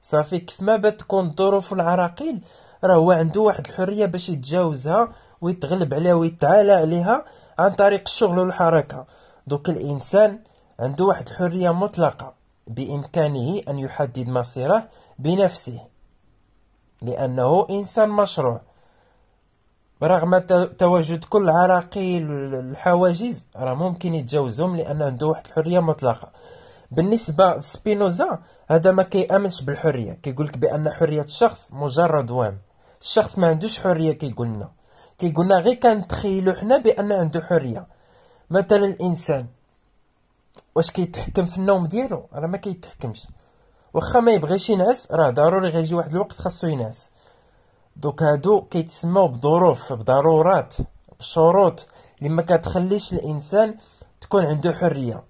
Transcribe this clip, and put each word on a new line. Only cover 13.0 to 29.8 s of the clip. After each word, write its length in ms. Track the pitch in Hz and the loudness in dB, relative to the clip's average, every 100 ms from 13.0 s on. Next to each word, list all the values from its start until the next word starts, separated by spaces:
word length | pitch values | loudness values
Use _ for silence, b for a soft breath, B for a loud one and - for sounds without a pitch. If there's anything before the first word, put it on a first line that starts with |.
| 139 175 151 143 120 196 - | -6 -2 -2 0 -4 -4 -6
أن 100 | 139 | -8
يحدد 500 | 135 - 143 123 123 | -8 -6 -6 -4 -4
مصيره 600 | 127 120 - 131 214 220 b b b | -4 -4 -6 0 0 -2 b b b
بنفسه 640 | 139 185 190 - - 117 - _ _ _ _ _ _ _ _ _ _ _ | -2 2 2 0 -12 -14 -18 _ _ _ _ _ _ _ _ _ _ _
لأنه 640 | 113 123 131 127 127 170 208 | -8 -4 -4 0 2 2 2
إنسان 380 | 196 196 - 214 | -4 -4 0 2
مشروع. 520 | 208 202 - 131 117 - _ _ _ _ _ _ _ _ _ _ _ _ _ | 2 0 0 -2 -2 -12 _ _ _ _ _ _ _ _ _ _ _ _ _
رغم 360 | 156 180 165 185 | 0 2 4 2
ت-، 140 | 185 180 185 - | 4 2 2 0
تواجد 460 | 180 180 156 165 | 2 4 0 -6
كل 180 | - 214 | 0 2
العراقيل 880 | 185 160 180 180 175 208 185 180 156 | 4 4 4 4 0 -6 -4 -2 -4
والحواجز، 1160 | 143 139 135 127 143 - 175 185 170 240 220 - - | -6 -6 -8 -8 -4 2 4 4 2 -4 -8 -14 -8
راه 180 | 127 | -6
ممكن 400 | 127 180 170 180 | -4 -4 -4 -4
يتجاوزهم 640 | 165 120 147 135 113 180 175 | -4 -2 -2 -2 -2 -2 -2
لأنه 280 | 160 147 | -4 -4
عنده 220 | 147 127 151 | -4 -2 -2
واحد 200 | 156 - | -2 -4
الحرية 340 | - 160 180 | -4 0 0
مطلقة. 520 | 165 156 131 113 - B B B B B B | 0 0 -2 -2 -8 B B B B B B
بالنسبة 640 | 123 180 226 226 147 185 | -2 0 0 -2 2 2
لسبينوزا، 840 | 160 147 - - 202 202 175 359 - b b b | 2 -6 -8 -4 0 0 0 -2 -4 b b b
هذا 240 | 160 175 | 4 4
ما 100 | 185 | 4
كيأمنش 600 | 185 196 185 190 196 175 | 2 0 2 2 0 -6
بالحرية، 500 | 135 143 | -8 -2